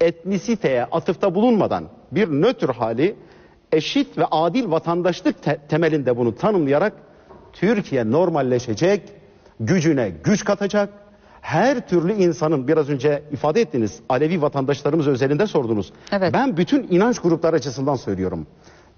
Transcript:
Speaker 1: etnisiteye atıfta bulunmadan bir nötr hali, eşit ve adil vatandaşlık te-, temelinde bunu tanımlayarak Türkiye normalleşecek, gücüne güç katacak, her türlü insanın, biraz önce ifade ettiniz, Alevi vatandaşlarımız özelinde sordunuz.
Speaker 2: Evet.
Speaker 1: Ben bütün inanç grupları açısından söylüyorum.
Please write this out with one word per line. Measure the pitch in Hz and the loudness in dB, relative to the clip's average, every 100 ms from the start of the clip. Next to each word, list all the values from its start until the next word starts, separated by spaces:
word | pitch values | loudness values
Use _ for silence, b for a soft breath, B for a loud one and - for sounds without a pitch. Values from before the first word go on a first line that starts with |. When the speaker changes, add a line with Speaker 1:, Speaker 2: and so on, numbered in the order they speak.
Speaker 1:
etnisiteye | 170 170 185 196 233 226 143 123 120 | 0 -2 -4 -4 -2 -2 0 0 0
atıfta | 165 190 170 196 180 | -2 -2 -2 0 2
bulunmadan | 247 214 110 92 80 - - | 2 4 2 -2 -6 -16 -6
bir | 139 160 | -2 0
nötr | 139 220 - 147 | 2 0 0 -2
hali, | 113 113 117 185 - B B B B _ | -2 -2 0 -2 -2 B B B B _
eşit | 156 - 277 - - | 0 0 -2 -2 -2
ve | 165 | 0
adil | 160 170 254 214 | 0 0 0 0
vatandaşlık | 156 170 175 175 175 302 - | -2 0 0 0 0 -2 -2
te-, | 156 151 - | -2 -4 -2
temelinde | 156 160 156 127 120 | 0 2 2 0 0
bunu | 120 110 | 0 0
tanımlayarak | 208 190 139 147 208 - - B B B - | 0 2 2 2 0 -4 -16 B B B -20
Türkiye | - 185 214 - 131 110 | -2 0 0 -2 -2 2
normalleşecek, | 151 180 156 127 123 120 101 175 202 - - b b b - | 2 2 0 0 0 -2 0 0 0 -4 -20 b b b -6
gücüne | 113 185 160 135 101 78 | 0 2 2 0 -2 -4
güç | 170 208 208 | -2 0 0
katacak, | 202 202 208 202 - - B B B | -2 -2 -2 -2 -6 -20 B B B
her | - 151 254 247 - | -4 0 2 0 0
türlü | 175 170 | 0 0
insanın, | 214 175 156 156 147 127 | 2 0 2 0 0 2
biraz | 160 139 | 0 0
önce | 135 151 143 - | 0 0 -2 -4
ifade | 147 151 226 | -4 0 0
ettiniz, | 226 123 107 - - | 0 0 -2 -4 -4
Alevi | 127 156 180 | 0 0 0
vatandaşlarımız | 147 139 135 139 147 165 143 | -2 -2 -2 -2 0 0 0
özelinde | 123 135 147 208 | 0 0 0 0
sordunuz. | 160 113 107 92 B B | 0 0 -2 -4 B B
Speaker 2:
Evet. | 202 175 | -2 0
Speaker 1:
Ben | 202 262 175 | 0 0 0
bütün | 175 277 175 | 0 0 2
inanç | 175 240 - | 2 2 0
grupları | 170 160 165 160 | 0 2 2 0
açısından | 135 127 139 131 | -2 -4 -2 -2
söylüyorum. | - 95 92 82 76 b b b b | -2 -4 -4 -6 -10 b b b b